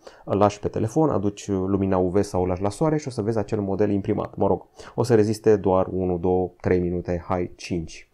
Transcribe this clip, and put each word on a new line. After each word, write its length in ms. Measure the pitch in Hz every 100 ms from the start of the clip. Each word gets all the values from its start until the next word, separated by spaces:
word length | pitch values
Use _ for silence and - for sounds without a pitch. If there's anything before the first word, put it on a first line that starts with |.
| - - -
îl 120 | 104
lași 220 | 240 -
pe 80 | -
telefon, 420 | - 110 - 156
aduci 380 | 104 101 101 -
lumina 500 | 98 95 98 95 92
U 100 | 92
V 140 | 92
sau 200 | 98 92
îl 60 | 92
lași 140 | 90
la 80 | 98
soare 280 | - 160 151
și 100 | 143
o 40 |
să 100 | 117
vezi 160 | 104 113
acel 220 | 101 104
model 300 | 98 95 104
imprimat. 460 | 101 98 104 - -
Mă 120 | 101
rog, 180 | 92 - - - -
o 80 |
să 120 | 120 117
reziste 400 | 104 107 - 104
doar 320 | 95 92 92
unu, 260 | 92 92 90
două, 340 | 90 92 90 -
trei 180 | 95 90
minute, 440 | 87 87 87 87 -
hai, 240 | 92 90 -
cinci. 540 | - 90 82 - -